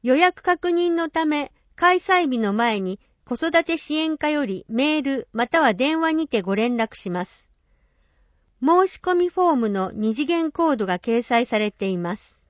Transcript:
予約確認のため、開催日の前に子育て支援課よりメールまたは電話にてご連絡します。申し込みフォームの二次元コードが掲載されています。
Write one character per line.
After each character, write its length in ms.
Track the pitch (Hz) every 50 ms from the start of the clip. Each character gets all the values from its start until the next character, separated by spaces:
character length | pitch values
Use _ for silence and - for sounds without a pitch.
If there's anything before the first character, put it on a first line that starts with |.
予 140 | - 240 262
約 260 | 302 349 359 359 -
確 280 | - 370 359 339 - 359
認 240 | 339 349 349 349 339
の 160 | 339 330 311
た 160 | - 320 320
め、 260 | 311 302 294 285 - _ _ _ _ _
開 240 | - 339 359 370 359
催 280 | - - 381 359 349 277
日 100 | 254 233
の 140 | 220 202 196
前 260 | 220 233 233 220 202
に 200 | 190 185 190 - _ _ _ _ _
子 120 | - 247
育 280 | - 320 330 302 330 330
て 140 | - 330
支 160 | 311 - - 294
援 240 | 311 320 320 311
課 140 | 302 - 302
よ 140 | 302 294 277
り 200 | 196 190 - -
メ 300 | - 220 233 277 302 311
ー 40 | 311
ル 260 | 254 277 269 254 - _
ま 160 | - 220 247
た 140 | - - 330
は 140 | 302 247 196
電 240 | 180 254 294 320 320
話 140 | 330 320 311
に 140 | 320 320
て 140 | - - 214
ご 140 | 175 185 196
連 200 | 208 226 247 247
絡 200 | 233 226 220 -
し 160 | - - 190
ま 140 | 175 180 180
す。 220 | - - - _ _ _ _ _ _ _ _ _ _ _ _ _ _ _ _ _ _ _ _ _ _ _ _
申 260 | 240 285 339 359 381
し 120 | 381 - -
込 120 | - 359 359
み 160 | 349 359 349
フ 180 | _ 370 359
ォ 40 | 349
ー 40 | 302
ム 140 | 254 226 214
の 220 | 202 196 190 185
二 240 | - 214 214 220 220
次 100 | 240 294
元 260 | 294 339 339 330 311
コ 180 | _ - 339 320
ー 60 | 277
ド 100 | 214 214
が 100 | 185 180
掲 240 | 180 - 240 226 233
載 240 | 233 - 247 233 240
さ 140 | - 240 214
れ 100 | 214 208
て 180 | _ _ 196
い 100 | 190 185
ま 180 | 175 175 170 190
す。 240 | - - - _ _ _